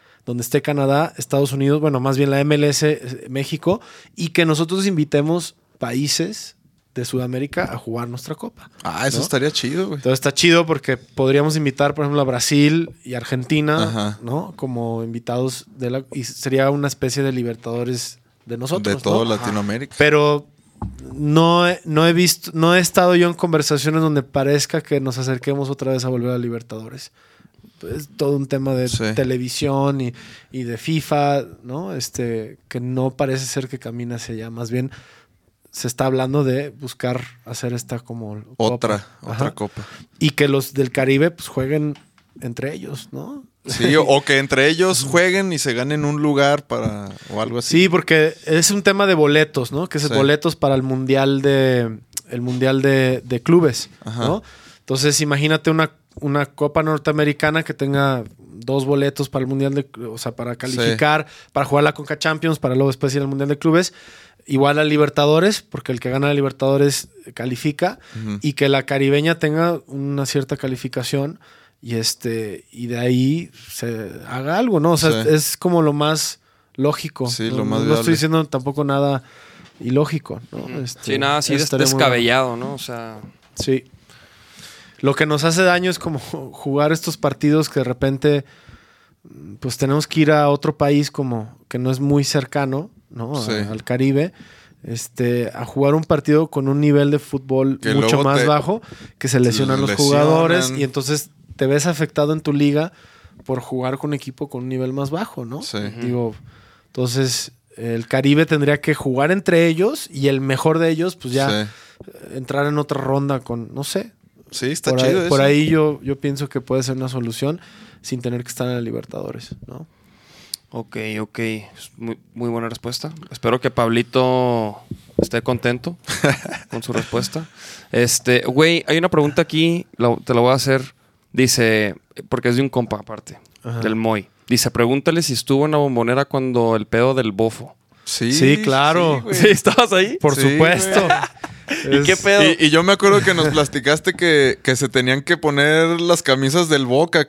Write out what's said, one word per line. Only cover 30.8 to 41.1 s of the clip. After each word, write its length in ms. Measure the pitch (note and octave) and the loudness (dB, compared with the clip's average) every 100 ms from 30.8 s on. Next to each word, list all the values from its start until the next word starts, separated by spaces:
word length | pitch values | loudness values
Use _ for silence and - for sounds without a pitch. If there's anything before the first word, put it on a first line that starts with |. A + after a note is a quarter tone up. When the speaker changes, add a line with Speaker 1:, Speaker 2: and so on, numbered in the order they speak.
| - D#3+ - D3 C#3+ C#3+ G2+ E2 | -2 -4 0 0 2 0 -4 -14
Speaker 1:
¿no? 320 | B2 C#3 F#3+ D3 | -12 -12 -10 -8
Este, 600 | - - A#2+ A2+ A2 - _ | -10 -6 -6 -6 -8 -16 _
que 140 | B2 | -10
no 300 | B2 B2+ C3 | -6 -2 -2
parece 340 | C3 C#3 C3 B2+ | -2 -2 -2 -4
ser 240 | C#3+ C3 | -6 -6
que 100 | C3 | -10
camina 360 | A#2 A#2+ A#2+ A#2+ | -12 -10 -8 -10
hacia 200 | A#2 A2 | -10 -10
allá. 140 | A2+ | -10
Más 220 | A2+ A#2 | -10 -6
bien 200 | B2 C3 - - - _ _ _ _ _ | -4 -4 -8 -20 -20 _ _ _ _ _
se 140 | - B2 | -10 -8
está 180 | A#2+ C3 | -2 0
hablando 380 | C3 C3 C#3+ | 0 0 0
de 260 | C3+ B2+ C#3+ | 0 -2 -4
buscar 520 | A2+ B2+ - B2 B2 - - - | -10 -16 -8 -6 -6 -8 -18 -14
hacer 260 | A#2+ B2 | -8 -6
esta 280 | A#2+ - A#2+ | -8 -8 -12
como 440 | - A#2 G#2+ G#2 G#2+ C3 | -10 -14 -12 -14 -14 -2
Speaker 2:
Otra, 400 | A2 B2 A2+ G#2 | -2 0 -2 -2
Speaker 1:
copa. 100 | - _ | -6 _
Speaker 2:
otra 240 | - A#2 B2+ | -12 -4 -4
Speaker 1:
Ajá. 40 | - | -4
Speaker 2:
copa. 260 | G#2 - G2+ - - - | -10 -8 -16 -18 -20 -2
Speaker 1:
Y 120 | D#3 | -2
que 180 | - C#3+ | 2 2
los 240 | C#3 C3 | 2 -2
del 180 | C3+ C3 | -4 -2
Caribe, 400 | C3+ C3 | 0 2